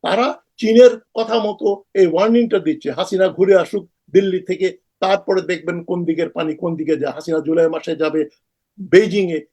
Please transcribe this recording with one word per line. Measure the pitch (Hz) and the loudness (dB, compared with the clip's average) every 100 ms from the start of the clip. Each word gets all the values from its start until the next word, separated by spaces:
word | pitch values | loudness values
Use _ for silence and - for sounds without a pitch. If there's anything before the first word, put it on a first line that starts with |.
তারা | - 202 262 - _ _ | -2 -2 -2 -4 _ _
চীনের | 220 226 247 240 _ | 2 8 8 6 _
কথা | - 220 226 | -8 -4 -2
মতো | 208 196 202 202 _ | -4 -4 -4 -4 _
এই | 196 180 | 0 2
ওয়ার্নিংটা | 165 214 233 233 202 | 2 2 2 2 0
দিচ্ছে, | 156 156 147 | -2 -4 -6
হাসিনা | 151 185 190 185 | -6 -4 0 0
ঘুরে | 170 190 190 | 2 4 4
আসুক | 156 208 165 _ _ | 2 -6 -10 _ _
দিল্লি | 165 196 185 | 2 2 -4
থেকে, | 180 185 185 - _ _ | -6 -4 -4 -6 _ _
তারপরে | 190 196 - 190 | -2 -2 0 -4
দেখবেন | 160 170 160 175 | -2 -6 -6 -8
কোন | 170 180 170 | -6 -6 -4
দিকের | 160 165 | -4 -4
পানি | 165 156 | -6 -8
কোন | 151 170 160 | -6 -6 -6
দিকে | 156 156 | -4 -2
যায়। | 147 | -4
হাসিনা | 151 165 160 | -8 -6 -4
জুলাই | 151 165 165 | -2 0 0
মাসে | 160 165 160 | -2 -8 -4
যাবে | 156 156 151 _ _ _ _ - | -2 -2 -6 _ _ _ _ -18
বেইজিং | 185 175 214 202 185 | 4 4 4 -2 -2
এ | 156 - | -6 -10